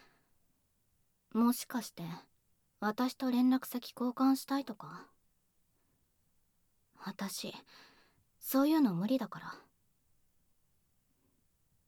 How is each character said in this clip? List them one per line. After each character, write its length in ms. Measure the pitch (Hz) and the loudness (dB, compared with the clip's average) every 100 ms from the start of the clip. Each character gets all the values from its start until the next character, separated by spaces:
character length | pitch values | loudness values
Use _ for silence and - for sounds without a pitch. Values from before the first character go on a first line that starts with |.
| - _ _ _ _ _ _ _ _ _ _ _ _ | -20 _ _ _ _ _ _ _ _ _ _ _ _
も 200 | 214 240 | 2 4
し 140 | 247 - | 2 -4
か 160 | 247 | -8
し 80 | - | -8
て、 120 | - 165 165 - _ _ _ _ - | -10 -10 -10 -16 _ _ _ _ -6
私 340 | 208 214 254 | -4 0 -2
と 160 | - 262 | -2 0
連 180 | 240 254 | 4 6
絡 180 | 262 - | 4 0
先 260 | 247 - | -8 -8
交 180 | - 247 | -6 -4
換 260 | 240 269 269 | 2 4 4
し 100 | - | 0
た 120 | 277 | -4
い 60 | |
と 100 | 269 | -4
か？ 320 | 208 151 170 - _ _ _ _ _ _ _ _ _ _ _ _ _ _ _ _ _ _ - | -10 -14 -16 -18 _ _ _ _ _ _ _ _ _ _ _ _ _ _ _ _ _ _ -16
私、 500 | 190 - 196 - - - - - - _ _ _ _ _ | -12 -8 -8 -8 -10 -12 -18 -20 -20 _ _ _ _ _
そ 220 | - 269 | -2 2
う 60 | 285 | 4
い 60 | |
う 60 | 320 | 4
の 140 | 247 | 4
無 120 | 170 214 | 2 0
理 120 | 262 | 0
だ 100 | 214 | -2
か 120 | 160 - - - _ _ _ _ _ _ _ _ _ _ _ _ _ _ _ _ _ _ _ _ _ | -10 -12 -16 -20 _ _ _ _ _ _ _ _ _ _ _ _ _ _ _ _ _ _ _ _ _